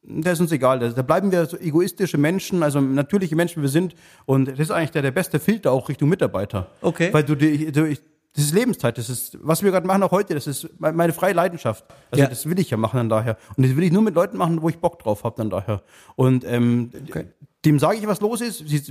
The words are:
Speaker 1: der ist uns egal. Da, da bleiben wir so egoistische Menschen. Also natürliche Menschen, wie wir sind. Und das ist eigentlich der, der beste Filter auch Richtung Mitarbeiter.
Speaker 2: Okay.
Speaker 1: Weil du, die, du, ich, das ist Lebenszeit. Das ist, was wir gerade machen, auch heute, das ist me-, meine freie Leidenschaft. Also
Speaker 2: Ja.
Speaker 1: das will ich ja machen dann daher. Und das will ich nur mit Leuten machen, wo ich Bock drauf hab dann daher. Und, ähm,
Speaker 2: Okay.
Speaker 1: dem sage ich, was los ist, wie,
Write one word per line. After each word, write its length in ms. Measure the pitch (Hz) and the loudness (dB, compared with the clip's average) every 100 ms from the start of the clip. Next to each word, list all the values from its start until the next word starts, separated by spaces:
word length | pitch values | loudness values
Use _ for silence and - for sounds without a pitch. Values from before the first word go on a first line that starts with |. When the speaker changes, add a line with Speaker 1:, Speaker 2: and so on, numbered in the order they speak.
Speaker 1:
der 300 | - - 165 | -10 -6 -2
ist 80 | 165 | 0
uns 100 | 175 | 0
egal. 280 | 160 127 131 | 2 2 2
Da, 100 | 120 | 0
da 140 | 120 | -2
bleiben 280 | 127 165 196 | 0 2 2
wir 140 | 180 | 2
so 140 | 160 175 | 0 -2
egoistische 580 | 180 151 185 - 175 156 | 0 2 0 -2 -2 2
Menschen. 460 | 147 190 - 180 | 2 0 -2 0
Also 180 | 151 143 | 2 2
natürliche 560 | 135 135 143 202 190 160 | 2 0 0 0 0 0
Menschen, 220 | 175 170 | -2 -2
wie 60 | |
wir 40 | 143 | 0
sind. 260 | 143 180 - - - | 0 0 -6 -20 -20
Und 240 | - 135 135 | 0 2 2
das 100 | 131 | -2
ist 120 | 156 | -2
eigentlich 220 | 175 160 | 0 -2
der, 100 | 156 | 0
der 80 | 139 | -2
beste 280 | 131 180 151 | -2 -2 -2
Filter 340 | - 214 147 | 0 0 2
auch 180 | 131 - | 0 -2
Richtung 180 | 139 147 | -2 0
Mitarbeiter. 600 | 190 131 95 101 104 90 _ | 2 0 -2 -4 -6 -6 _
Speaker 2:
Okay. 320 | 185 165 170 | -4 0 0
Speaker 1:
Weil 100 | 151 | 2
du, 120 | 143 | 2
die, 360 | 147 156 147 156 | 2 2 2 -2
du, 160 | 143 156 | 0 0
ich, 140 | 143 _ _ _ | -2 _ _ _
das 100 | - | -4
ist 100 | 147 | 0
Lebenszeit. 420 | 170 254 - 120 123 | 2 0 0 -2 -4
Das 140 | 113 | -8
ist, 260 | 120 - - | -8 -10 -12
was 200 | - 165 | -2 0
wir 80 | 202 | 2
gerade 160 | 185 180 | 0 2
machen, 160 | 196 | 0
auch 80 | 190 | 2
heute, 220 | 185 202 | 0 0
das 140 | 151 147 | -4 -4
ist 340 | 135 - - | -8 -10 -4
me-, 120 | 151 | -2
meine 200 | 165 170 | 2 0
freie 220 | 160 185 | 2 0
Leidenschaft. 500 | 175 180 175 120 107 _ - _ | 2 0 -2 -6 -6 _ -20 _
Also 120 | 127 | 2
Speaker 2:
Ja. 80 | 139 | 2
Speaker 1:
das 180 | 123 156 | 0 -4
will 100 | 180 | -2
ich 120 | 175 | -2
ja 80 | 110 | -2
machen 180 | 110 131 | -2 -2
dann 140 | 117 | 0
daher. 260 | 110 117 110 - - | 0 0 -6 -8 0
Und 80 | 131 | 2
das 100 | 131 | 4
will 80 | |
ich 80 | 180 | 2
nur 80 | 175 | 2
mit 140 | 220 | 2
Leuten 240 | 160 196 254 | 2 0 0
machen, 240 | 170 165 | -2 0
wo 80 | 160 | -2
ich 80 | 165 | -2
Bock 200 | 170 - | -4 -4
drauf 220 | 110 104 | -4 -2
hab 140 | 117 - | -4 -4
dann 140 | 113 | -4
daher. 320 | 90 95 104 _ - - - | -4 -4 -6 _ -20 -18 0
Und, 300 | 127 127 104 | 2 2 0
ähm, 460 | 120 120 120 120 - 143 | 0 2 2 -2 -10 -12
Speaker 2:
Okay. 160 | - - _ - _ 156 | -10 -10 _ -20 _ 2
Speaker 1:
dem 120 | 151 | 4
sage 200 | 151 220 | 2 0
ich, 80 | 214 | -2
was 160 | 196 | -2
los 180 | 208 226 | -2 -2
ist, 300 | 233 - 151 | -6 -8 -4
wie, 100 | 147 139 | -4 0